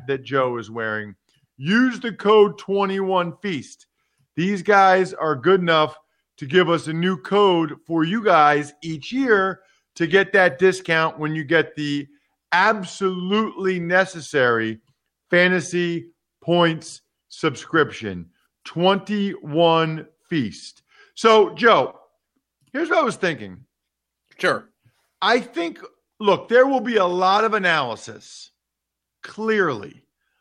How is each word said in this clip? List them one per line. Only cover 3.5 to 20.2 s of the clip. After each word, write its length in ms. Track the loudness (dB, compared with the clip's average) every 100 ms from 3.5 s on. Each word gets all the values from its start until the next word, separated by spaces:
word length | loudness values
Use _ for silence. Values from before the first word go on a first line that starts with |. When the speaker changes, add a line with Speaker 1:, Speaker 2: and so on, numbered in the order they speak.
| -8 -10 -20 _ _ _ _ _
Speaker 1:
These 280 | -4 -2 -2
guys 520 | 2 4 6 4 0
are 220 | -4 -4 -2
good 240 | 2 2
enough 360 | 4 2 2 -4 _ _ _ -16
to 80 | 0
give 220 | 2 2
us 200 | 0 -2
a 40 |
new 240 | -4 -2 -4
code 600 | -2 2 2 2 -2 -8 -6
for 160 | -2
you 220 | -2 0
guys 500 | 2 4 6 4 -2 -12
each 300 | -12 -12 -8
year 480 | -4 2 2 2 -4 _ _ _
to 140 | -6 0
get 240 | 2 4
that 260 | 4 4 4
discount 580 | 2 2 -2 0 0 -4
when 160 | -6
you 120 | -6
get 320 | 0 0 0 -4
the 320 | -6 -6 -8 _ _ _ -4
absolutely 1300 | 0 2 0 -6 -6 -4 -4 -2 -2 -2 -4 -4 -4
necessary 1000 | 0 0 0 -6 -4 0 2 2 -2 -8 _ _ _ _ -2
Fantasy 800 | 2 2 0 -2 -4 -4 -6 -10 _ _ _
Points 600 | -2 2 2 -2 -12 -20 _ _ _
subscription, 1000 | -6 -6 -6 -4 0 0 -4 -10 -10 -14 _ _ _
twenty-one 1400 | -12 -2 0 0 -2 -4 -4 -6 -6 0 2 2 0 -4 -12 _